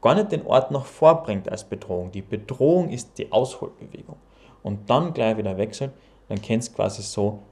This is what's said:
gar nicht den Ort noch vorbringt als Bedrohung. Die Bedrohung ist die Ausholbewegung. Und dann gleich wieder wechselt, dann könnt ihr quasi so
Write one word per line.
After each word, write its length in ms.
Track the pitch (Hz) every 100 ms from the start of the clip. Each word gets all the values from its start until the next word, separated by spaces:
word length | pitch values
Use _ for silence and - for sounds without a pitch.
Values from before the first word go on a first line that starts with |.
gar 140 | 113 170
nicht 160 | 208
den 140 | 156 -
Ort 260 | 131 -
noch 140 | 143 131
vorbringt 640 | - 156 165 - 101 95
als 140 | -
Bedrohung. 480 | - 98 - 90 90
Die 100 | 98
Bedrohung 680 | 95 107 - 131 139 175 170
ist 280 | 120 - -
die 140 | -
Ausholbewegung. 840 | - 131 - - - - - - - _ _ - _
Und 280 | - 104 104
dann 240 | 123 170
gleich 240 | 160 113 110
wieder 200 | 104 92
wechselt, 340 | 101 - 135 - _ _ _
dann 120 | 101
könnt 260 | - 117 120
ihr 60 |
quasi 280 | - 101 101
so 380 | 101 - 101 107 -